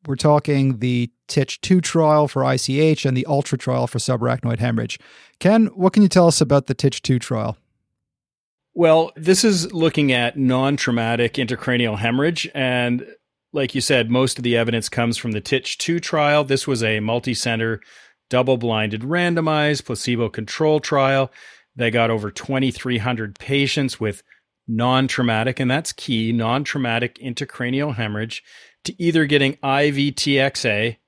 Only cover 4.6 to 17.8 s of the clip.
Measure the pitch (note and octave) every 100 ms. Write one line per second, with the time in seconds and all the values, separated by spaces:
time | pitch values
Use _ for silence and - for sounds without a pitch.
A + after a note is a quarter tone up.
4.6 | A#2+ A2+ A2+ - - - - - F3+ A3
5.6 | A3 F#3+ F#3 G#3 G3+ F#3 E3+ - C3+ C#3
6.6 | - B2+ C3+ - - B2+ - A2+ A2 A2
7.6 | _ _ _ _ _ _ _ _ _ _
8.6 | _ - E3 D#3+ E3 - D#3 F#3+ A3+ F#3+
9.6 | E3+ E3+ D#3+ D#3 C#3+ B2 A#2+ C#3+ C3 B2+
10.6 | C3+ C#3+ - A#2+ A2+ A#2 A#2 - A#2+ B2+
11.6 | - B2 A#2 G#2 A#2 B2 D#3 E3 - C#3+
12.6 | C3 B2 B2 B2 - - _ _ _ D3
13.6 | C3+ C3+ - C3 A2+ B2 C3 - B2 A#2
14.6 | A#2 A2+ G#2 - A#2 A2+ A#2+ G#2+ - C3
15.6 | - - - E3+ - D#3+ D3 D3 C#3 C#3
16.6 | - B2 A2+ G#2+ G#2+ A#2+ B2+ A#2 B2 A2+
17.6 | A2+ A2